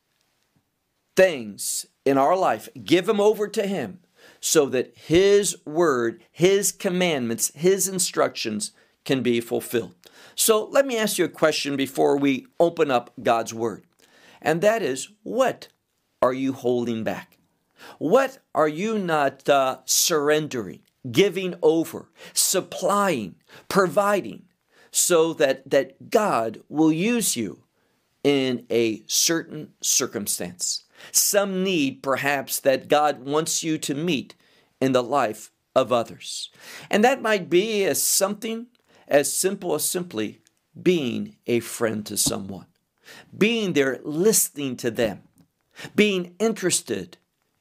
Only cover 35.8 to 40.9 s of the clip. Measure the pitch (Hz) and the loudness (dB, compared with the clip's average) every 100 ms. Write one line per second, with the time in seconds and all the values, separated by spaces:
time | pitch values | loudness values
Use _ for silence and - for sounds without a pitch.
35.8 | 131 120 113 - - - - - - - | 2 0 -2 -8 -12 -12 -12 -16 -20 -18
36.8 | - 196 240 277 220 214 156 175 214 214 | -2 2 4 2 0 -2 2 2 2 0
37.8 | 190 135 - - 196 208 233 226 240 _ | 0 0 0 0 0 -2 -8 -10 -12 _
38.8 | _ _ - 143 147 - 185 196 180 151 | _ _ 2 2 2 -2 -2 -4 -4 -4
39.8 | - 180 180 107 107 - _ _ _ - | -2 -4 -6 -6 -6 -8 _ _ _ -2
40.8 | 139 | 2